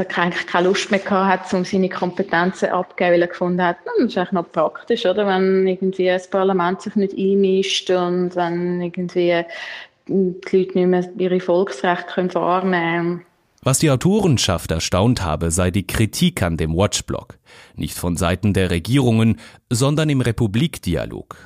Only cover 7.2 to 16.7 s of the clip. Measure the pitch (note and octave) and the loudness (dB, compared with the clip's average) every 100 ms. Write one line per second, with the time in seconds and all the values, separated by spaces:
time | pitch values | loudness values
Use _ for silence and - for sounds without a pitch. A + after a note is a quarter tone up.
7.2 | F#3+ G3 G3 F#3+ F3+ - - F3+ F3 F3+ | 0 2 4 2 0 -2 0 0 0 0
8.2 | F3+ F3+ E3+ F3 F3 F3 F3 F3 F3 F3+ | -2 -2 -2 -2 -2 -2 -4 -6 -4 0
9.2 | F3 E3+ E3+ - - - - _ - F#3+ | 2 0 -2 -10 -14 -14 -18 _ -2 0
10.2 | F#3 F3+ - F#3+ F#3 F#3 F3+ F3+ F3+ F3+ | 0 -2 0 0 2 2 2 2 -2 -4
11.2 | F#3 F3+ F3+ F3 F#3 - F#3 F3 - - | -2 0 2 0 0 -2 -2 -2 -2 -4
12.2 | F3+ F3+ E3+ F3+ F#3+ F3+ E3 E3+ E3+ F3 | -2 -2 0 0 0 0 0 0 -2 -4
13.2 | - _ _ _ - C3+ D#3 B2+ E3+ G#3+ | -10 _ _ _ -2 2 2 2 2 2
14.2 | G3 A#2+ - E2+ - E2 - F#2 A2 A#2+ | 4 2 2 -2 -2 -4 0 2 4 2
15.2 | F2+ D#2 E2 E2 F2+ F#2 F#2+ - A2 - | 0 -2 0 0 0 0 -2 0 0 2
16.2 | F3+ - F2+ D#2+ D#2+ | 0 2 -2 0 -2